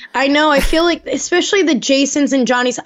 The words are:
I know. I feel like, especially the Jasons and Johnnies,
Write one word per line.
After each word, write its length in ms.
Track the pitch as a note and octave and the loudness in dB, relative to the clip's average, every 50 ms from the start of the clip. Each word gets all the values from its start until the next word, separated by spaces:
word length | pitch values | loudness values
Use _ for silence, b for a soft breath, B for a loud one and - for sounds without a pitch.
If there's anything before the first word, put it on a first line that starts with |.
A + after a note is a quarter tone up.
| - - - | -18 -8 -4
I 120 | B3 C4+ C#4 | -2 0 0
know. 220 | C#4+ D4 D#4 D#4 | 2 2 2 2
I 100 | C#4+ C4+ | 2 2
feel 240 | - - - D#4+ E4+ | 2 2 2 2 2
like, 220 | F4 E4 D#4+ - | 0 0 -2 -4
especially 560 | - - C4 - - F4 F4+ - - - G4+ F4 | -8 -8 -6 -4 -2 -2 -2 0 0 0 0 2
the 120 | D4 D4+ | 2 0
Jasons 580 | A3 - - C4+ C4+ C#4 C4+ - D4 C#4+ A#3 C#4 | -2 0 0 0 2 0 0 0 -2 0 0 0
and 140 | C4+ B3 | 0 0
Johnnies, 320 | A3+ B3+ B3 B3 B3+ B3 - - | 0 0 0 0 -2 -4 -4 -4